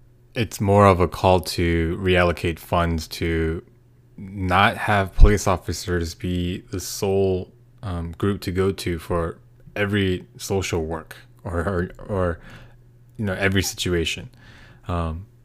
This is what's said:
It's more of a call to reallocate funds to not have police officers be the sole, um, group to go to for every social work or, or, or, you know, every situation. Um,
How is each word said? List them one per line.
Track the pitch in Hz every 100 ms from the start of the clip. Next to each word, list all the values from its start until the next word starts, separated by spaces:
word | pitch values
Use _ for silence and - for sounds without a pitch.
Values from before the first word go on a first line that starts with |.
| - _ _
It's | - 107 -
more | 101 101 101
of | 90
a | 85
call | - 95 92
to | 87 - 85 85 82 87
reallocate | 92 90 87 85 92 80
funds | - 87 85 82 -
to | - 85 82 80 82 - _ _ _ _ -
not | 98 101 92 92 104 -
have | - 104 95
police | - 104 104 -
officers | 87 - 87 - 87 82
be | - 90 90 87 95 -
the | 95
sole, | - - 101 98 95 92 - - _ -
um, | - 85 85
group | 82 101 98
to | -
go | 90 95
to | 92 98 85
for | - 87 82 - - - - -
every | 101 104 95 90 - -
social | - 98 90 90
work | 78 80 78 - - -
or, | - 87
or, | 85 92 90 - -
or, | 101 90 82 - - - - - - - -
you |
know, | 101
every | 90 98 95
situation. | 87 - 92 87 80 - - - - - - - -
Um, | 87 82 82 98 _